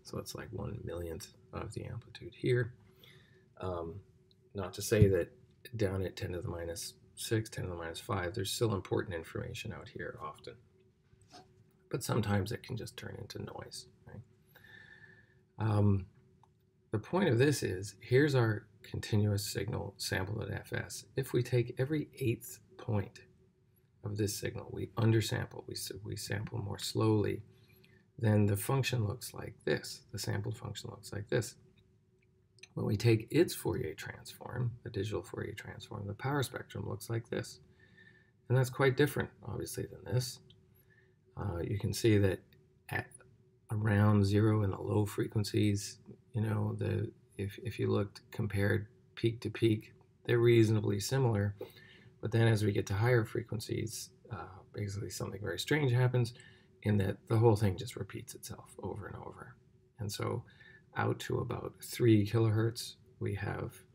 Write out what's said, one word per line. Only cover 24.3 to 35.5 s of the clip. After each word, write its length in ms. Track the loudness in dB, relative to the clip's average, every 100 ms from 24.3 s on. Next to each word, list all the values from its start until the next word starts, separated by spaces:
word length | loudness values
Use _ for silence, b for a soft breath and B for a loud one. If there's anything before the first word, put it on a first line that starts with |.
| -2
signal, 320 | -6 -8 -10
we 160 | -8 -8 2
undersample, 680 | 4 4 2 -2 -4 -10 -12
we 60 |
s-, 180 | -10 -10 -10 -10
we 100 | -10
sample 440 | -6 -6 -4 -6
more 180 | -6 -8
slowly, 640 | -6 0 4 4 2 -2 -8 b b b b b b -2
then 260 | 4 6 6
the 100 | 2
function 500 | 0 0 2 0 0
looks 280 | -2 -8
like 220 | -10 -12 -8 -2
this. 360 | -2 -2 -14 _
The 80 | -8
sampled 380 | -2 -2 -2 -6
function 320 | -8 -10 -10
looks 220 | -12 -10
like 160 | -10 -2
this. 260 | -2 -2 -10 -20 _ _ _ _ _ _ _ _ _ -14
When 120 | -4 0
we 100 | 2
take 320 | 4 4 4
its 240 | 2 2 2
Fourier 400 | -4 -2 -4 -8
transform, 760 | -12 -12 -14 -16 -10 -4 -4 -4
the 60 | -10
digital 340 | -6 -4 -4
Fourier 300 | -6 -8 -8